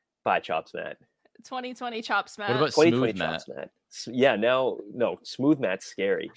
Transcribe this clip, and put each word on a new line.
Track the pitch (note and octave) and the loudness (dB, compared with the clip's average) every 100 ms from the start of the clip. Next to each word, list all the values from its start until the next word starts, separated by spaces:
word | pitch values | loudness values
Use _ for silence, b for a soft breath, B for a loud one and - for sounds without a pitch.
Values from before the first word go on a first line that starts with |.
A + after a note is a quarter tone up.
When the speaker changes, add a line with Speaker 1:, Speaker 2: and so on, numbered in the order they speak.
| _ _ | _ _
Speaker 1:
Bye, | - F2 | 0 0
chops, | - D#2+ - | 0 -4 -4
Matt. | D#2+ D2+ - _ _ _ - - | -10 -10 -12 _ _ _ -20 -14
Speaker 2:
Twenty | B3+ B3 | -10 -10
twenty | A#3+ B3 A3+ | -10 -8 -8
chops, | A#3 G#3 - - | -2 -2 -2 -6
Matt. | G#3 | -2
Speaker 3:
What | - | 0
about | D3+ | 2
Speaker 1:
Twenty | D3+ E3 | 6 6
twenty | B2 A#2+ | 6 2
Speaker 3:
smooth, | F#2+ | 0
Matt? | D#2+ E2 | -2 -4
Speaker 1:
chops, | - | -8
Matt. | C2+ - _ _ | -12 -14 _ _
S-, | - - | -14 -6
yeah, | B2 C3+ G#2 | 2 4 4
now, | A#2 C3 B2+ - G2+ | 2 2 0 -4 -8
no, | A#2+ G#2+ F2 | -2 -2 -2
smooth | - - C#3 D3 | -8 0 2 2
Matt's | G#2 F#2+ - | 0 -4 -6
scary. | - G2 E2+ E2 | -2 0 0 -4